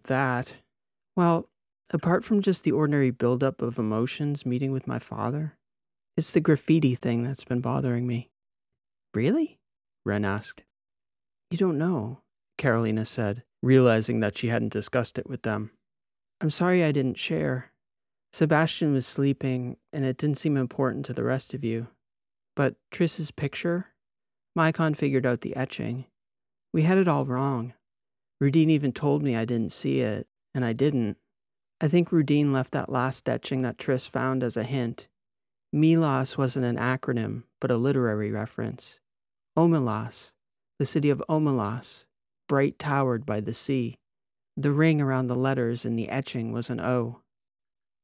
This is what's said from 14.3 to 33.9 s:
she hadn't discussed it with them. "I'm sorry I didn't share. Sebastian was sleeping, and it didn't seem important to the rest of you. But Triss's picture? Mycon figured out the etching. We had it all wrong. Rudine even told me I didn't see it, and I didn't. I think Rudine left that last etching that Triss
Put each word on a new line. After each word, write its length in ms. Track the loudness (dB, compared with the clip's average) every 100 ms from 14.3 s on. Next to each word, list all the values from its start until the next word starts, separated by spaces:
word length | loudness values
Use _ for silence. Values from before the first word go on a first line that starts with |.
| -2
she 100 | -2
hadn't 240 | -2 -2
discussed 460 | -4 -2 -2 -2 -6
it 100 | -10
with 140 | -8
them. 300 | -6 -6 -8 _ _ _ _ _ _ -4
"I'm 100 | -4
sorry 320 | 0 2 4
I 100 | 2
didn't 240 | 2 0 -2
share. 560 | -4 -2 -2 -4 -8 _ _ _ _ _ _
Sebastian 640 | 0 2 4 2 0 2
was 140 | 2 0
sleeping, 680 | 0 0 0 -2 -4 -6 -10 _
and 140 | -4 -4
it 120 | -2
didn't 200 | -2 0
seem 180 | 0 0
important 500 | 0 0 -2 -2 -6
to 60 |
the 100 | -4
rest 300 | -2 -2 -4
of 100 | -6
you. 240 | -4 -4 -6 _ _ _ _ _ _ -2
But 200 | -2 -2 _
Triss's 400 | -2 -2 -2 -8
picture? 560 | -6 -6 -4 -2 -2 -6 _ _ _ _ _ _ 0
Mycon 400 | 2 2 0 0
figured 300 | 0 2 2
out 160 | 0
the 140 | -4 -6
etching. 500 | -6 -6 -6 -6 -10 _ _ _ _ _ _
We 120 | 2
had 160 | 4 4
it 80 | 4
all 180 | 2 0
wrong. 480 | 0 0 -2 -4 -12 _ _ _ _ _ -2
Rudine 300 | 2 4 4
even 240 | 4 2
told 300 | 0 0 2
me 120 | 0 0
I 100 | 0
didn't 260 | 0 -2
see 300 | -4 -2 0
it, 260 | 0 -2 -8 _ _
and 100 | -4
I 100 | -2
didn't. 440 | 2 2 2 -2 -4 _ _ _ _ _ -4
I 60 | 2
think 240 | 2 4
Rudine 420 | 2 4 4 4
left 180 | 2 0
that 180 | -4 -2
last 380 | -2 -2 -2 -4
etching 360 | -4 -2 -2
that 140 | -2 -4
Triss 300 | -2